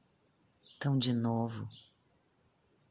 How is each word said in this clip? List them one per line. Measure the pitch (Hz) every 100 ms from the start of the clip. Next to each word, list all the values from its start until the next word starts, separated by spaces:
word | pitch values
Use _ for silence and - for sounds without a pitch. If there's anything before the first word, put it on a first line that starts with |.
| _ _ _ _ _ _ - -
Então, | 143 135
de | 123
novo, | 120 117 117 117 110 107 - - _ _ _ _ _ _ _ _ _ _